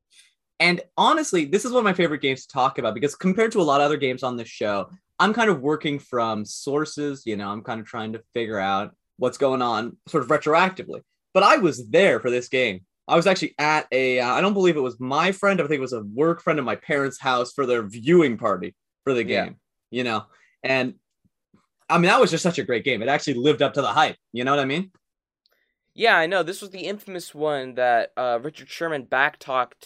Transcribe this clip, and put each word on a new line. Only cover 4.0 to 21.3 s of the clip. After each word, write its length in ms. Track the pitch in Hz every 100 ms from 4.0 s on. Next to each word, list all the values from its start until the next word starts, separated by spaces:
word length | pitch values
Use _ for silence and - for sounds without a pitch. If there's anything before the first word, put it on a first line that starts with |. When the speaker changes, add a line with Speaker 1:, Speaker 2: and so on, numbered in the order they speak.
| 135 123
Speaker 1:
on 120 | 127 120
this 120 | 110
show, 420 | - 107 101 92 - _ -
I'm 120 | 196
kind 160 | 214 220
of 120 | 156
working 400 | 135 156 160 143
from 440 | - 123 113 107
sources, 800 | 104 - - 143 151 - 147 135
you 120 | 110 104
know, 120 | 101
I'm 140 | 104
kind 180 | 104 113
of 60 | 107
trying 260 | 117 110
to 80 | 113 -
figure 240 | 120 110 107
out 360 | 95 98 104 - _ -
what's 200 | 123 -
going 240 | 139 131
on 340 | 123 110 117 - -
sort 160 | 156
of 40 | 123
retroactively. 720 | 147 151 160 185 185 - - - _ _
But 120 | 185
I 120 | 202 294
was 320 | 180 123 110
there 300 | 156 190 117
for 100 | 127
this 200 | 123 123
game. 360 | 131 120 92 - _ -
I 80 | 165
was 120 | 180
actually 260 | 185 156 -
at 280 | 151 151 -
a, 280 | 131 131 127
uh, 120 | 123
I 80 | 123
don't 140 | 190
believe 220 | 196 180 151
it 40 |
was 200 | 127 113
my 320 | 127 147 180
friend, 280 | 196 202 190
I 40 |
think 140 | 143 151
it 20 |
was 120 | 131
a 80 | 120
work 400 | 104 110 160 170
friend 160 | 175 156
of 60 |
my 120 | 120 104
parents' 440 | - 143 139 -
house 320 | 139 123 123
for 140 | - 127
their 180 | 120
viewing 520 | 104 117 120 175 147 107
party 380 | 113 95 90 - _ _
for 100 | 139
the 100 | 123
Speaker 2:
Yeah. 220 | 110 120 101
Speaker 1:
game, 140 | - _ _ _
you 120 | 120
know? 240 | 123 107 - _ _ _
And, 320 | 131 131 127 - _ _ _